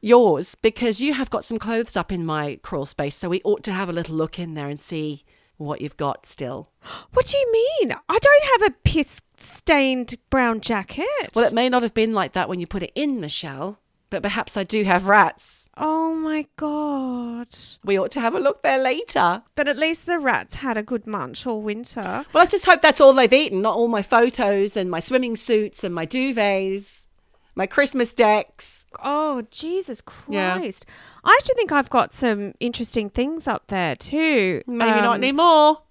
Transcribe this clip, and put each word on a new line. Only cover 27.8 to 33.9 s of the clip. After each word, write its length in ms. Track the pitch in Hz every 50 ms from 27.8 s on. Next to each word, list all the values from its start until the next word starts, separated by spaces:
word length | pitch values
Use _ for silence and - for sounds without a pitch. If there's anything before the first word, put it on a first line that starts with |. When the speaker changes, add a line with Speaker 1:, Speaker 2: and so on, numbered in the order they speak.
| 285 269 - 269 240 233 -
Speaker 1:
decks. 720 | - 240 214 214 214 - _ _ _ - - - - - _ _ - -
Speaker 2:
Oh, 380 | 269 285 294 311 311 285 247 226 -
Jesus 540 | _ - - 320 349 381 370 - 254 - - - - - - -
Speaker 1:
Yeah. 280 | 208 202 - 185 185 262
Speaker 2:
Christ. 260 | 349 226 190 - - _ - - - - - - _
I 120 | - 403 523
actually 160 | 571 - 508
think 160 | 480 453 339
I've 180 | 302 285 262 -
got 240 | - 247 - - -
some 400 | - - 240 220 202 202 202 - _
interesting 500 | - 240 233 - 240 - - 240 214 202
things 380 | _ - 247 277 320 330 - -
up 160 | 226 - _ _
there 280 | 202 190 180 160